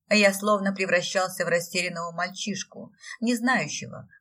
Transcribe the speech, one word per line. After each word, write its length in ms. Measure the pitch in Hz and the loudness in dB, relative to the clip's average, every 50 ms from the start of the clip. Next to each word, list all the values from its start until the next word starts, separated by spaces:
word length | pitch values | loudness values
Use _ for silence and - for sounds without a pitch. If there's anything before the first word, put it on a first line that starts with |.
| _ - | _ 2
Я 220 | 208 214 202 196 196 | 4 6 6 6 4
словно 400 | 196 202 208 208 196 196 196 196 | 4 2 2 2 2 2 0 0
превращался 720 | 190 190 185 175 180 175 - - 190 185 185 185 - 175 | 0 0 2 2 2 2 0 0 0 0 0 0 -2 0
в 40 | 170 | 0
растерянного 640 | 170 175 170 - - 180 175 175 170 165 170 170 165 | 0 0 0 -2 -2 -2 -2 -2 -4 -6 -6 -6 -6
мальчишку, 800 | 170 180 180 185 - - 214 190 - - - - - - - - _ - - - - | -6 -6 -6 -6 -6 -6 -6 -6 -6 -8 -12 -14 -16 -16 -16 -18 _ -18 -18 -10 -4
не 160 | 226 240 247 | 0 0 0
знающего, 720 | 220 233 262 254 196 151 143 - - - - - - - - _ _ | 2 2 2 2 2 0 -2 -6 -8 -10 -10 -12 -14 -16 -18 _ _